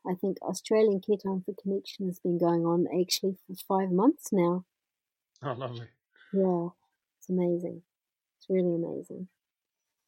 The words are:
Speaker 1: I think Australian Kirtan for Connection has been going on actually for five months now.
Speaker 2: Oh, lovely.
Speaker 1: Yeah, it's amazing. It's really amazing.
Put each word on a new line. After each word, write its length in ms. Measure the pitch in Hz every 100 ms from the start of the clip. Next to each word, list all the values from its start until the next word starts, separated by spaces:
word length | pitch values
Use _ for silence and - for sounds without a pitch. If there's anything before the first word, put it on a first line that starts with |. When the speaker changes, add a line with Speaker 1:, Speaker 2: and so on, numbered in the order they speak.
| 190
Speaker 1:
I 100 | 185
think 220 | 196 -
Australian 580 | - 185 - 220 220 196
Kirtan 440 | 202 202 196 190 185
for 80 | 196
Connection 460 | 196 196 - - 185
has 120 | 180
been 180 | 180 175
going 260 | 170 170 170
on 220 | 170 - 185
actually 380 | 180 - 196 185 -
for 80 | 185 -
five 240 | 190 190
months 420 | 180 247 - -
now. 320 | 196 175 180 - _ _ _ _ _ _ -
Speaker 2:
Oh, 120 | 139
lovely. 340 | 120 127 120 110 _ _ _ -
Speaker 1:
Yeah, 360 | 196 190 175 175 - _ _ _ _
it's 120 | -
amazing. 540 | 180 175 175 175 170 _ _ _ _ _ _
It's 120 | -
really 260 | 185 180 170
amazing. 520 | 160 - 175 185 185 _ _ _ _ _ _ _